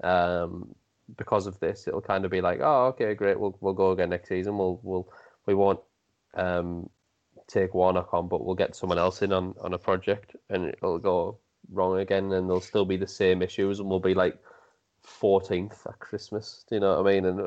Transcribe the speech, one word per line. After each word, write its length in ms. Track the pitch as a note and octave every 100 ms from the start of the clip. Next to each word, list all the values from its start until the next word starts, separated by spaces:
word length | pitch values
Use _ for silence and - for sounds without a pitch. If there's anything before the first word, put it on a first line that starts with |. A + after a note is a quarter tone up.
um, 720 | F2 F2+ F2 F2+ F2 F2 - - _ _ - A#2
because 280 | - G#2+ G2
of 140 | F#2+
this, 260 | E2 G#2 -
it'll 140 | -
kind 240 | - G2
of 60 | F#2+
be 100 | F#2+
like, 200 | F2+ F2+
"Oh, 240 | D3 C#3 B2+
okay, 260 | B2+ G#2+
great. 260 | G#2 G2+ G2
We'll, 160 | G2+ -
we'll 140 | G2
go 160 | F#2+ F#2+
again 180 | F#2 F2
next 200 | F2 -
season. 260 | F#2 G2 G#2
We'll, 240 | F#2+ F2+
we'll, 240 | G#2 F#2 F#2 - - _
we 80 | -
won't, 260 | G2 G2 F#2 - _ _ _ _
um, 560 | - F#2 F2+ F2 F2 - _ _ _ _ - _
take 280 | G#2+ F#2+
Warnock 400 | F#2+ F#2 F#2 F2
on, 120 | F2 F2
but 160 | F2
we'll 120 | F2+
get 200 | F#2 F#2+
someone 240 | - F#2 F2
else 220 | F2+ F#2
in 100 | G2
on, 220 | F#2+ F#2 -
on 140 | F2+
a 40 | F2+
project," 560 | - F#2 G2 G#2 - - _
and 180 | F#2+ E2
it'll 320 | - F#2 E2+
go 380 | G2 F2 E2+ G#2+ _ _ -
wrong 260 | G2 F#2 F#2
again, 340 | G2 G2 G2
and 160 | F#2+ F#2
there'll 120 | F#2
still 260 | - G#2 F#2+
be 100 | F#2
the 100 | G2
same 360 | - F#2+ F#2
issues, 380 | F#2 - G2 G2+
and 80 | G2
we'll 120 | F#2
be, 140 | F#2
like, 240 | F#2 F2+ - - - _ _ _ _
fourteenth 840 | - - G#2 G2 - F2+ G2+ - -
at 120 | -
Christmas. 640 | - G#2 - G#2+ - - _
Do 80 | A2
you 40 |
know 160 | G2 E2
what 40 | G2
I 60 |
mean? 140 | G2 F#2
And, 140 | F#2